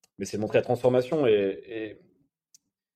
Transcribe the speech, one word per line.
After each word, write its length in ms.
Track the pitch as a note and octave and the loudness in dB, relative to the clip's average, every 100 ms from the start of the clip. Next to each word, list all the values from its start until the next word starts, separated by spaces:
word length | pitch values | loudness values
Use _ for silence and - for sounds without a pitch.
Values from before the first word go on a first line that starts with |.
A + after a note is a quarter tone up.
| _ - | _ -14
mais 80 | G2 | -10
c'est 100 | G#2 | -6
de 60 | |
montrer 160 | G#2+ A#2 | 0 0
la 40 | |
transformation 640 | G#2+ A#2+ B2 B2+ B2+ D#3+ C#3+ | 0 0 2 2 0 0 4
et, 360 | G#2 G2 F#2 - | 4 2 -4 -10
et 340 | A2+ A2 G2 _ _ _ _ _ _ _ _ _ | -12 -12 -14 _ _ _ _ _ _ _ _ _